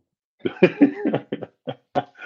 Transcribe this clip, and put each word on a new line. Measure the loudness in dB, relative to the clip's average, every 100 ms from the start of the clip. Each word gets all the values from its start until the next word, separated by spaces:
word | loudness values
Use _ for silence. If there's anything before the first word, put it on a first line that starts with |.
| _ _ _ _
<laughs> | -8 2 2 4 2 2 -2 -4 -6 -12 -12 _ -14 -14 _ -6 -6 -10